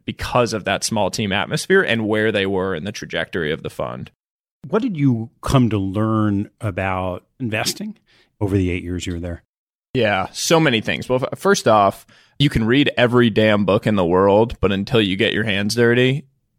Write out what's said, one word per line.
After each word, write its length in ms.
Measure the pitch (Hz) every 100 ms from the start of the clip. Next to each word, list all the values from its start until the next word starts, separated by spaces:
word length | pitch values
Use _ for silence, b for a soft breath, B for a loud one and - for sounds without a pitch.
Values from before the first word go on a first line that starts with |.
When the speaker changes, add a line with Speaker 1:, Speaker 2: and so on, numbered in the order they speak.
Speaker 1:
because 480 | - - - 123 117
of 120 | 104
that 200 | 92 98
small 260 | - 110 95
team 220 | - 104
atmosphere 480 | 98 80 151 - 190
and 260 | 175 113 107
where 260 | 107 110
they 120 | 104
were 300 | 98 98 95
in 100 | 85
the 80 | 90
trajectory 580 | - 78 85 82 95 76
of 120 | 78
the 80 | 76
fund. 400 | - 69 62 - _ _ _ _ _ 139
Speaker 2:
What 140 | 208
did 160 | 247 160
you 320 | 139 117 113 _
come 300 | - 135 120
to 80 | 104
learn 720 | 98 98 110 110 107 101 104 _
about 640 | 107 95 95 92 92 90 _ -
investing 560 | 123 107 117 - 214 - _ b b -
over 200 | 101 101
the 120 | 90
eight 140 | 90
years 220 | 87 90 92
you 80 |
were 40 | 85
there? 240 | 87 85 _ _ _ _ _
Speaker 1:
Yeah, 320 | 127 107 98 -
so 280 | - - 165
many 220 | 156 113
things. 260 | 104 76 -
Well, 160 | 127 135
f-, 60 | -
first 280 | 190 196 127
off, 400 | 107 98 - - b b b
you 120 | 143
can 140 | 127
read 260 | 110 131 139 -
every 320 | 123 123 120
damn 340 | 104 107 104
book 220 | 95 101 -
in 100 | 101
the 80 |
world, 540 | 87 92 101 101 117 -
but 100 | 95
until 300 | 98 101 117
you 160 | 101 95
get 160 | 107
your 120 | 98
hands 320 | 113 98 104 117
dirty, 500 | 117 120 127 139 - _ _